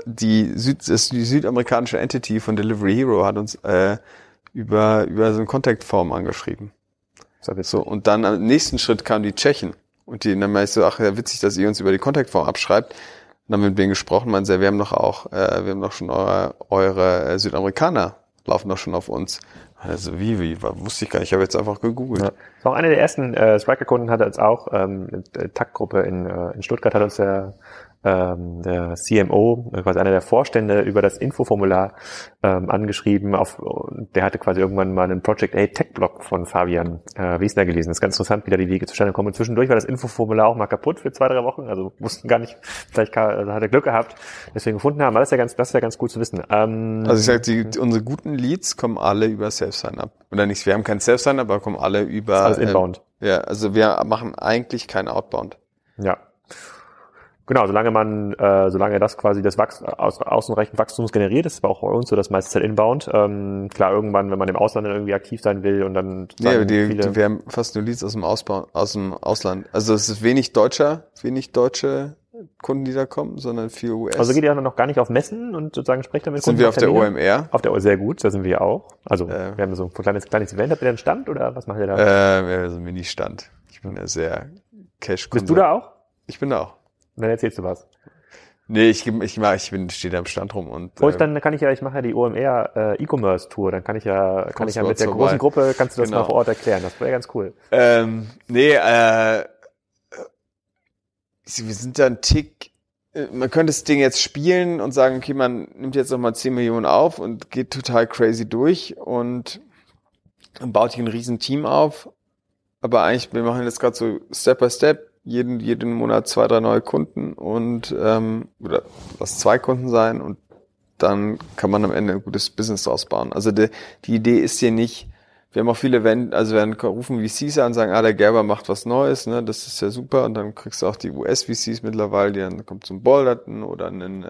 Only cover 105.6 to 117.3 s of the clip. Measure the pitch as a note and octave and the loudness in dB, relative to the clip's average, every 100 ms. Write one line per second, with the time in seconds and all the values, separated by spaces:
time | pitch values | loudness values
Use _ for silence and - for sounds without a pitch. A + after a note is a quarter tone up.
105.6 | - - C3 C3+ B2+ B2+ A#2+ A2+ C3 B2 | -10 -12 -6 -2 -2 0 -2 -2 -4 0
106.6 | A#2 A#2 D#2+ F2+ E3 - G2 G#2+ - B2+ | 0 0 4 4 4 0 -10 -10 -10 -8
107.6 | C3 C3+ B2 A#2 A2+ - A2+ A2+ G#2 A2+ | -6 -8 0 2 2 2 2 0 -4 0
108.6 | D3 F3 - - - A#2+ A#2+ B2 A#2+ - | 2 0 -4 -12 -6 -4 -4 -6 -10 -16
109.6 | _ _ _ _ _ _ _ _ _ - | _ _ _ _ _ _ _ _ _ -12
110.6 | B2+ G#2 A#2 B2 A#2 A#2 B2 A2+ - C#3+ | 0 2 2 0 -4 -4 -4 -6 -4 -2
111.6 | B2 C#3+ D3+ - - _ _ _ _ _ | 0 2 2 -2 -20 _ _ _ _ _
112.6 | _ _ A#2+ A#2 E2+ B2 - A#2 A#2 B2 | _ _ 0 4 4 2 -2 -2 -2 -2
113.6 | A#2+ - A#2+ A#2+ A#2 G2+ - - B2+ B2+ | -4 -2 -2 0 -4 -4 -8 -2 2 4
114.6 | B2 - D3 D3 - _ B2 A#2+ B2 A#2+ | 2 4 2 2 -4 _ -6 -4 -2 -2
115.6 | A2 A2+ A#2 A#2 A#2 A2 A2 A2+ A2+ A2+ | -2 -2 -2 -2 2 0 2 2 4 4
116.6 | A2+ A2+ - D3 - - - | 2 0 0 -4 -4 -6 -10